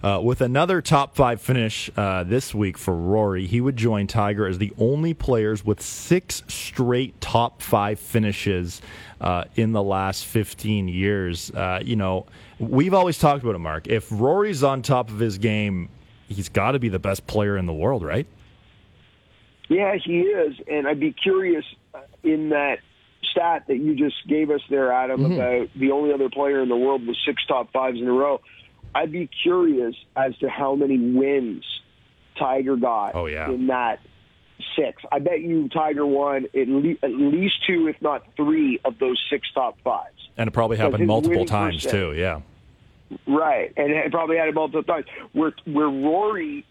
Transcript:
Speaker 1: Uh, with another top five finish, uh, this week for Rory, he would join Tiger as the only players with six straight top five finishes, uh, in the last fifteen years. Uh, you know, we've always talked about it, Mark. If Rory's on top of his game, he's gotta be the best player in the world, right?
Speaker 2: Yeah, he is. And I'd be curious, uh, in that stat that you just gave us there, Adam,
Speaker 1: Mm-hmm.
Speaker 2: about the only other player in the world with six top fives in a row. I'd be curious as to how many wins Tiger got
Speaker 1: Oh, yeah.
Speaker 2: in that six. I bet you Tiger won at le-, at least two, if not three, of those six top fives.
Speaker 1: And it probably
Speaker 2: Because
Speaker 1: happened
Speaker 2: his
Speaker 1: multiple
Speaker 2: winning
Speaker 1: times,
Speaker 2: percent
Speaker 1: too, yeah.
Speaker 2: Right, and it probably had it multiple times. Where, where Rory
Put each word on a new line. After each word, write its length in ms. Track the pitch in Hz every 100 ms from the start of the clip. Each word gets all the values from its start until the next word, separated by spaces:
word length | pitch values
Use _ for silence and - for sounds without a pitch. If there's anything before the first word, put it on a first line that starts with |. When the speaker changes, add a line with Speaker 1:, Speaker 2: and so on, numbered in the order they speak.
Speaker 1:
Uh, 180 | 101 98
with 200 | 110 127
another 400 | 127 131 175 185
top 340 | - 156 139 -
five 240 | 131 117
finish, 500 | - 131 113 - - -
uh, 280 | 101 92
this 300 | 90 120 -
week 220 | 104 101 -
for 180 | -
Rory, 520 | 87 85 107 104 92 95
he 160 | 117
would 160 | 127 127
join 280 | 117 107 98
Tiger 400 | 117 101 104 101
as 120 | 92
the 120 | 104 -
only 360 | 113 143 165
players 500 | 160 - 123 107 107
with 160 | 110 104
six 640 | - - - 180 - - -
straight 720 | - - - 120 123 131 -
top 400 | - 117 117 -
five 360 | - 110 101 107
finishes, 840 | - 117 107 101 - 92 87 - - - - -
uh, 260 | - 87 -
in 180 | - 110
the 100 | 113
last 440 | 98 95 95 92 -
fifteen 600 | 113 104 - 107 107 92
years. 600 | 90 95 101 90 85 -
Uh, 280 | - 92 92
you 140 | 123 113
know, 300 | 95 92 - - - -
we've 340 | 113 127 175
always 240 | 190 180 160
talked 240 | 156 143
about 120 | 123
it, 60 | 95
Mark. 280 | 82 78 -
If 180 | 110 -
Rory's 520 | 107 123 180 208 160
on 200 | 135 135
top 260 | 120 131 113
of 100 | 107
his 200 | 113 95
game, 500 | 107 107 104 92 85 - - - _
he's 220 | 95 92
gotta 280 | - 101 139
be 120 | 120
the 80 | 92
best 280 | 98 98 -
player 300 | 107 104 101
in 80 |
the 80 | 90
world, 280 | 78 98 131
right? 220 | 80 92 156 - - _ _ _ _ _ _ _ _ _ _ _ -
Speaker 2:
Yeah, 280 | 165 202 196
he 240 | - 170
is. 340 | 185 202 156 135 -
And 160 | 151 143
I'd 140 | 151
be 120 | 151
curious, 520 | - 185 190 190 160 - - _
uh, 60 | - 135 -
in 280 | 165 156 156
that 300 | 147 143 131 - _ _ _ -
stat 320 | - 170 160 -
that 100 | 131
you 180 | 151 143
just 180 | 147 - -
gave 220 | 151 156
us 100 | 143 -
there, 220 | 139 131
Adam, 280 | 127 127 131
Speaker 1:
Mm-hmm. 120 | 143
Speaker 2:
about 340 | 175 123 123 113
the 160 | - 135
only 220 | 139 147
other 180 | 143 131
player 320 | 139 143 139
in 60 | 127
the 80 | 120
world 300 | 131 135 117
with 100 | 117 -
six 180 | 135 -
top 240 | 135 117
fives 280 | 135 131 120
in 60 | 123
a 60 |
row. 280 | 123 143 135 - - - _ -
I'd 160 | 139 160
be 180 | 160 175 -
curious 520 | - 180 165 139 120 123 -
as 220 | - 135 120
to 100 | 135
how 260 | 127 139 139
many 200 | 139 131
wins 680 | 120 123 139 139 120 92 - - _ _ _ _ _ -
Tiger 380 | 135 131 131 131
got 380 | 123 113 101
Speaker 1:
Oh, 120 | 90 85
yeah. 240 | 76 78
Speaker 2:
in 160 | 127 127
that 320 | 127 120 110 - _ _ _ _ _ - -
six. 260 | 139 - -
I 80 | 143
bet 220 | 147 165
you 280 | 165 165 143
Tiger 380 | 160 156 147 147
won 400 | 139 143 135 127
at 140 | 131 127
le-, 280 | 135 151 165
at 80 | 139
least 460 | 123 143 156 190 - -
two, 220 | 175 160
if 120 | 151
not 240 | 151 139 - -
three, 420 | 147 160 147 120
of 140 | 131 117
those 220 | 131 123 -
six 220 | 143 -
top 240 | - 123 -
fives. 460 | - 104 - _ - -
Speaker 1:
And 80 | 113
it 60 |
probably 240 | 117 113 110
Speaker 2:
Because 80 | 104
Speaker 1:
happened 80 | 104
Speaker 2:
his 80 | 107
Speaker 1:
multiple 220 | 110 113
Speaker 2:
winning 140 | 113 -
Speaker 1:
times, 340 | 107 101 82
Speaker 2:
percent 100 | -
Speaker 1:
too, 200 | 104 90
yeah. 280 | 76 92 78 - - - - - _ _ - -
Speaker 2:
Right, 460 | 139 156 131 87 -
and 140 | 147
it 220 | 151 143
probably 260 | 165 160 165
had 100 | 160
it 60 |
multiple 300 | 151 156 156
times. 220 | - 165 135 - -
Where, 200 | - 156 -
where 240 | - 147 151
Rory 760 | 139 143 170 214 208 156 147 -